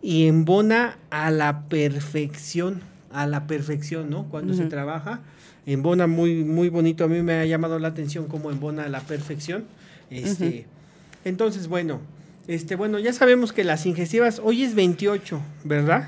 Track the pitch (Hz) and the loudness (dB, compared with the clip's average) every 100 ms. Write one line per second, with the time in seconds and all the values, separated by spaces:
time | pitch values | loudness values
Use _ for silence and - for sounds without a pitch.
0 | - 160 160 160 160 190 214 226 240 - | 0 4 6 6 6 4 6 4 2 -4
1 | - 151 156 156 147 147 - 165 147 143 | -8 -4 0 2 0 -2 -4 0 0 0
2 | 147 156 147 147 - 170 180 190 - - | -4 -4 -6 -8 -6 -4 -4 -6 -12 -20
3 | - 139 143 147 147 156 151 147 - 165 | -12 -4 -2 -2 -2 -4 -4 -6 -4 -8
4 | 151 160 202 151 185 185 160 147 143 160 | -6 -6 -8 -8 -2 -2 -2 -4 -6 -6
5 | 151 240 - - - - - 139 151 180 | -8 -10 -12 -20 -20 -18 -4 -2 2 2
6 | 175 165 170 165 156 160 175 170 165 165 | 2 2 2 2 0 2 2 4 2 2
7 | 165 165 170 165 160 160 165 160 160 160 | 2 2 2 0 2 0 0 -2 -4 -4
8 | 147 147 151 156 151 143 147 151 147 135 | -6 -6 -6 -8 -6 -6 -6 -6 -6 -8
9 | - 147 147 151 151 185 233 - - - | -6 -8 -6 -10 -6 -8 -8 -18 -20 -20
10 | - 127 180 185 170 117 - - - - | -16 -8 -4 -2 -2 -2 -10 -20 -20 -20
11 | - - 190 185 220 202 165 180 165 131 | -20 -10 -8 0 0 0 -4 -2 -2 -4
12 | - - - - - 165 160 185 214 214 | -10 -20 -20 -20 -6 -6 -4 -4 -2 0
13 | 220 247 254 247 233 214 180 156 180 165 | 0 4 6 6 4 0 0 2 0 -2
14 | 170 226 240 220 214 233 262 214 185 170 | 0 4 2 2 0 2 2 4 4 4
15 | 202 202 196 156 147 - 151 147 147 196 | 0 -2 -4 -8 -8 -12 -2 2 4 2